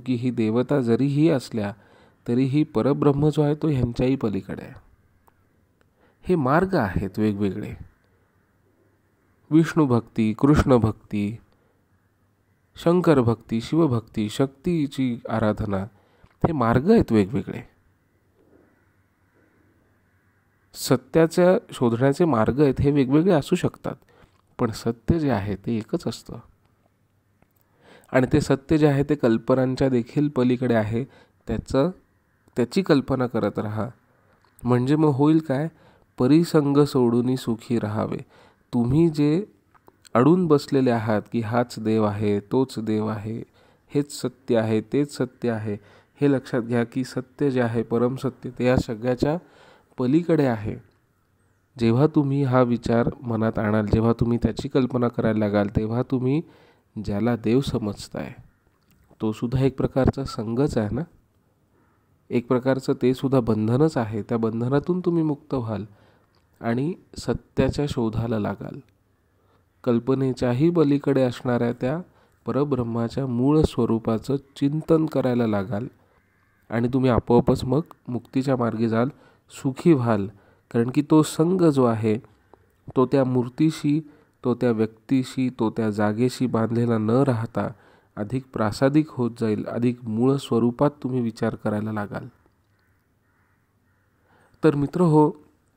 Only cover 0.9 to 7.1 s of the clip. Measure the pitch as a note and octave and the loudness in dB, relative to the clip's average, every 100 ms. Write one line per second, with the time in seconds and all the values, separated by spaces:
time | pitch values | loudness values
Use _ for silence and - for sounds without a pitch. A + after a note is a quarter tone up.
0.9 | A2+ C#3 C#3+ D#3+ C#3 - A2+ G2+ - _ | 2 2 2 2 2 -4 -6 -6 -8 _
1.9 | _ _ _ - A#2+ C3+ D3 D3+ A2 B2 | _ _ _ -4 0 2 0 0 0 0
2.9 | D3 C#3+ C#3+ D3+ D3+ C#3+ D3+ D#3+ C3+ A#2+ | 2 2 2 0 2 0 0 -2 0 -2
3.9 | A#2+ B2+ C3+ A2 G2 - - - C3 _ | 0 0 0 -2 -4 -8 -14 -14 -20 _
4.9 | _ _ _ _ _ _ _ _ _ _ | _ _ _ _ _ _ _ _ _ _
5.9 | _ _ _ - F3 B2+ D#3 F#3+ F#3 G2+ | _ _ _ -2 0 2 2 2 0 0
6.9 | F2 G2 | -2 -4